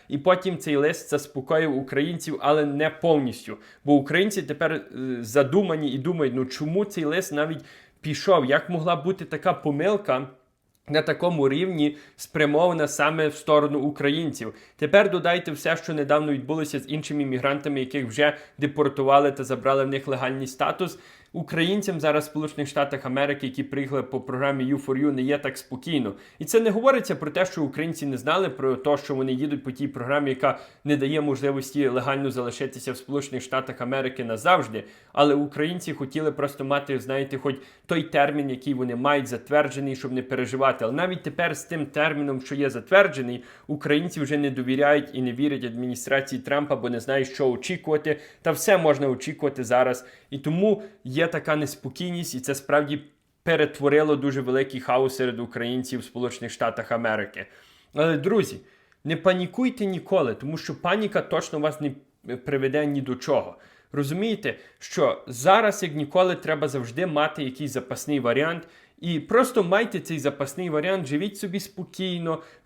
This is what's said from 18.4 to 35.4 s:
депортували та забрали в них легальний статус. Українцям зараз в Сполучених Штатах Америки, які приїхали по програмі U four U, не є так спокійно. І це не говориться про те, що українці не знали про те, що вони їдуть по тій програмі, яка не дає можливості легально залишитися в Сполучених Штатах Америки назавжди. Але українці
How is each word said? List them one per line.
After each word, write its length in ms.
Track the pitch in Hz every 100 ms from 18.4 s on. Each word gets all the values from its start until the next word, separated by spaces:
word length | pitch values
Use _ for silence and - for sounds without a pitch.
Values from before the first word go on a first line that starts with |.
| - -
депортували 760 | 143 139 143 139 135 143 143
та 120 | 139
забрали 400 | 127 123 131 139
в 40 | 135
них 200 | 135 139
легальний 380 | 127 131 135 131
статус. 520 | - 147 - 175 - - - _
Українцям 640 | 170 165 160 165 202 196 170
зараз 240 | 151 151
в 20 | 147
Сполучених 420 | 151 151 151 143
Штатах 380 | 151 139 139 131
Америки, 400 | 131 143 143 131
які 160 | 135
приїхали 400 | - 143 135 139
по 180 | - 131
програмі 540 | - 127 139 135 127
U 120 | 143 143
four 180 | 131
U, 80 | 147
не 100 | 131
є 160 | 127 143
так 200 | 139 135
спокійно. 560 | - 123 170 151 107 95 - -
І 60 |
це 160 | 156 226
не 100 | 226
говориться 460 | 208 262 262 - 151
про 140 | 151
те, 160 | 160 185
що 160 | -
українці 440 | 143 143 165 156 143
не 120 | 123
знали 300 | 123 175 180
про 280 | 131 131 127
те, 200 | 147 143
що 180 | -
вони 180 | 135 131
їдуть 320 | 127 151 147
по 60 | 135
тій 180 | 123 143
програмі, 420 | 127 120 143 143
яка 280 | 131 139 - - _
не 120 | 147 147
дає 240 | 135 156
можливості 680 | 147 131 139 139 131 143 135
легально 420 | 123 127 139 139
залишитися 600 | 127 120 - 135 120 131
в 40 | 127
Сполучених 460 | - 139 139 127
Штатах 380 | - 131 131 -
Америки 440 | 123 135 131 127
назавжди. 600 | 117 110 151 180 117 110 - - _
Але 220 | - 147
українці 580 | 143